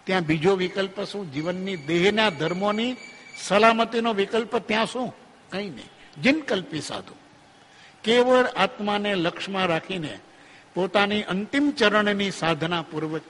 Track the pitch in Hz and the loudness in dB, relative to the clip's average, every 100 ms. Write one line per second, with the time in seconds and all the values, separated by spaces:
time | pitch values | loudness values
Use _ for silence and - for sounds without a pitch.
0 | - 190 156 160 170 190 180 190 196 196 | -2 0 2 2 4 2 0 -2 -4 -6
1 | 190 202 180 135 165 180 190 185 139 170 | -8 -8 -8 -6 -4 -4 -6 -8 -2 2
2 | 190 214 214 147 156 180 202 208 240 247 | 4 4 2 0 -4 0 0 0 -2 -6
3 | - - - - - 196 226 226 226 233 | -12 -20 -20 -14 0 6 6 6 0 0
4 | 226 202 196 226 233 233 - 214 220 247 | 0 -2 0 -2 -2 -4 -2 -2 -2 -4
5 | 226 - - - - - 202 117 - - | -6 -8 -20 -20 -12 -10 -8 -12 -18 -20
6 | - 147 190 311 - 202 - 156 - 107 | -20 0 2 2 0 -4 -4 -8 -8 -10
7 | - - - - _ _ - - - _ | -14 -20 -20 -20 _ _ -20 -20 -20 _
8 | 214 247 247 254 247 170 196 - 208 208 | 2 4 6 6 4 2 0 0 -2 -2
9 | 208 196 165 170 - 196 185 160 - 185 | 0 0 0 -2 -6 -2 0 0 -2 -8
10 | 147 98 - - - - - 175 185 202 | -8 -10 -18 -20 -20 -20 -10 -4 0 2
11 | 202 208 - 185 208 277 294 - 208 214 | 2 0 -2 -4 -2 0 0 4 4 4
12 | 208 202 196 - 165 160 165 175 156 156 | 2 0 -2 0 0 0 0 -2 -4 -6
13 | 156 156 | -6 -6